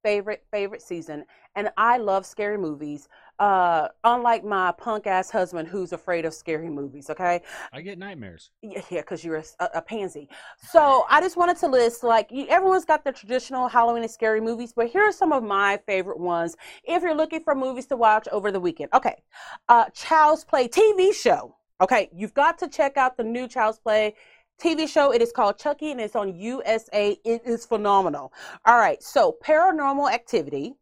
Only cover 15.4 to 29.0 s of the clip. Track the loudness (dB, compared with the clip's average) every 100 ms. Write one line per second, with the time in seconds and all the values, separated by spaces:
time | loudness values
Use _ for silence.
15.4 | 0 0 0 0 -2 -4 -4 -6 -2 -2
16.4 | -4 -8 -20 -16 -4 -2 0 0 -2 -2
17.4 | -2 -2 -2 -8 -6 2 4 4 0 -4
18.4 | -4 -2 -4 -6 0 0 0 -8 _ -20
19.4 | -20 -12 4 4 4 -6 0 4 4 2
20.4 | 0 -2 0 4 4 4 2 2 0 0
21.4 | -2 _ _ _ 2 2 0 -10 -6 0
22.4 | 0 0 -8 -2 0 2 0 -2 -6 -6
23.4 | -6 -2 -2 -2 0 0 0 -6 _ _
24.4 | _ _ -2 0 0 2 4 4 0 2
25.4 | 0 0 -6 -4 -6 -6 -6 -4 -6 -6
26.4 | -8 -6 -2 -2 -2 -2 0 -2 -2 -4
27.4 | -2 -6 -2 -2 4 4 2 -4 -12 -18
28.4 | -20 2 6 6 4 0